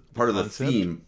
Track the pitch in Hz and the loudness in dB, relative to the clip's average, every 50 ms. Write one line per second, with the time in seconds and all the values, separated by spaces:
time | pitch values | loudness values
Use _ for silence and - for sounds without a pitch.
0 | - - - 113 120 120 107 98 104 107 - - 131 139 131 113 92 87 85 85 | -14 -10 -2 0 2 2 2 2 0 -4 -4 -4 -2 0 2 2 0 0 -2 -8
1 | - | -8